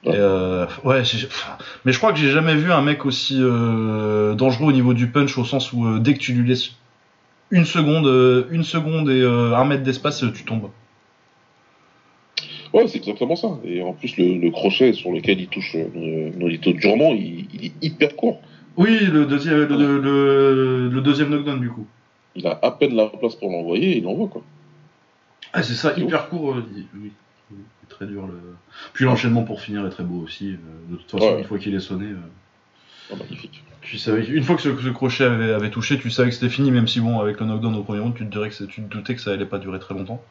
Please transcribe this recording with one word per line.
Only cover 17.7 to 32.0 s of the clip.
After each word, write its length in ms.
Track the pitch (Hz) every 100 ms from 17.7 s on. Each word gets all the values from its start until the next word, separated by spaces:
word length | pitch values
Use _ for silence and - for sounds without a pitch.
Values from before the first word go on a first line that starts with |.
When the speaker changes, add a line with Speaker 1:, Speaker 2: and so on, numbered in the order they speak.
| -
Speaker 1:
hyper 340 | 156 - 147
court. 260 | - 240 - - - - -
Speaker 2:
Oui, 220 | 202 226 202
le 180 | 151
deuxième, 320 | 143 139 151 156
le, 60 | 147 143
le, 220 | 143 139
le, 880 | 135 139 139 139 139 131 131 127 127
le 100 | 127
deuxième 300 | 131 139 147
knockdown, 280 | 147 143 135
du 120 | 123
coup. 160 | 113 107 _ _ _ _ 92
Speaker 1:
Il 100 | 90
a 120 | -
à 80 | 120
peine 240 | - 139
la 120 | 117 107
place 280 | - 117
pour 160 | 113 101
l'envoyer, 420 | 87 82 90 180
et 60 | 151
il 60 |
l'envoie, 240 | 92 127 202
quoi. 140 | - - _ _ _ _ _ _ _ _ _ -
Speaker 2:
Ah, 80 | -
c'est 100 | 120
ça, 200 | 117 156
Speaker 1:
C'est 80 | 160
Speaker 2:
hyper 220 | - 156
Speaker 1:
ouf. 40 | -
Speaker 2:
court, 260 | 175 147 127
euh, 80 | 113 101
il, 80 | 92 98
oui. 120 | 104 101 _ _ _
Il 60 | 104
est 300 | 98 _ _
très 180 | - 101
dur, 200 | 101 95
le... 140 | 87 87 90 _ - -
Puis 120 | -
l'enchaînement 400 | 131 120 120 117
pour 160 | 110 107
finir 260 | - 104 95
est 40 |
très 120 | 92
beau 200 | 87 87
aussi, 260 | 82 - 101
euh, 60 | 92 82 80 85
de 40 | 87
toute 140 | -
façon, 160 | 98 107
Speaker 1:
Ouais. 120 | 80
Speaker 2:
une 60 |
fois 140 | - 104
qu'il 160 | 101
est 60 | 98
sonné, 260 | 92 92